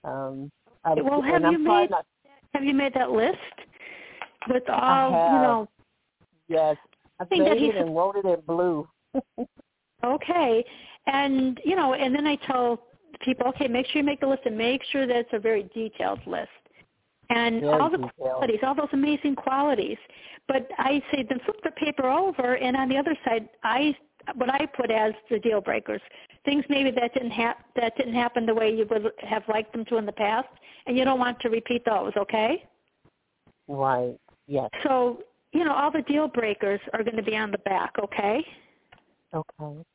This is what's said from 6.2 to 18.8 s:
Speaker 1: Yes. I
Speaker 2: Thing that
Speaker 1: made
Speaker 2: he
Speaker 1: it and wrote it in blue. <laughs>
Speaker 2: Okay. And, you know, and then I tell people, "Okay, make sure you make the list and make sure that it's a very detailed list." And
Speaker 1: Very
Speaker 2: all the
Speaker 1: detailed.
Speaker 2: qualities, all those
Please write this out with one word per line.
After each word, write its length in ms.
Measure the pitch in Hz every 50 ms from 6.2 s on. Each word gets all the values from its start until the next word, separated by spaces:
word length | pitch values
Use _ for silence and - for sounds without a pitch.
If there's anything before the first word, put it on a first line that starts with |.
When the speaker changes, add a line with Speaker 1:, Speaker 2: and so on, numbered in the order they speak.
| _ _ _ 160 _ _
Speaker 1:
Yes. 280 | 165 160 156 156 151 - - _ _ _ _ _ _ _
I 60 | 180
Speaker 2:
Thing 200 | 175 381 349 294
that 80 | -
Speaker 1:
made 100 | - 233
Speaker 2:
he 60 | 269 226
Speaker 1:
it 80 | 214
and 200 | 196 170 165 156
wrote 200 | 165 175 196 196
it 100 | 202 196
in 140 | 190 175 165 160
blue. 400 | 151 170 170 180 180 165 151 151 - _ _ _ _ _
<laughs> 320 | 269 - _ _ - 247 - _ - - _ _ _ _ _ _ _ -
Speaker 2:
Okay. 600 | 240 269 302 - - 349 349 311 247 226 226 240 - - - - - - - _
And, 540 | - 269 277 285 277 269 262 262 262 254 - -
you 100 | 294 381
know, 200 | 381 311 262 262
and 200 | 294 277 262 254
then 120 | 294 294
I 100 | 302 294 - -
tell 380 | - 262 247 247 240 233 226 - _ _ _ _ _ - - -
people, 240 | 254 254 - 240 247
"Okay, 180 | 262 - 285
make 200 | 254 233 247 262
sure 140 | - - 302
you 40 | 285
make 160 | 294 285 285
the 80 | 294 269
list 140 | 269 262 269
and 120 | 247 220
make 260 | 220 226 240 262 262 - -
sure 140 | - 277 269 240
that 80 | 247
it's 160 | 240 233 233
a 80 | - 214
very 240 | 202 226 226 208 202 185 -
detailed 460 | 233 226 220 - - 180 - - - -
list." 240 | 196 185 - - - - - _ _ _ _ - _ _ _ _ _ _ _ _ _
And 300 | 240 233 233 233 233 220
Speaker 1:
Very 120 | 147 147
Speaker 2:
all 180 | 151 156 175 -
the 60 | 330
Speaker 1:
detailed. 180 | 349 127 120 -
Speaker 2:
qualities, 440 | - - 131 - 262 262 233 220 214
all 120 | - 262 277
those 140 | 269